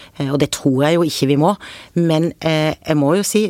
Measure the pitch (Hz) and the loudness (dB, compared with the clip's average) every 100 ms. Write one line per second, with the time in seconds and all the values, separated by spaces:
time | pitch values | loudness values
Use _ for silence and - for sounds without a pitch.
0 | - - 139 143 143 - 143 131 147 170 | -20 -8 -4 -2 -2 0 0 2 2 2
1 | 165 - 135 143 160 202 - - - - | 0 -2 0 2 2 0 -8 -20 -8 -2
2 | 170 160 165 - 160 156 156 - - 151 | 0 2 0 -4 -2 0 -2 -4 -2 0
3 | 143 180 196 208 214 | 2 0 0 0 -2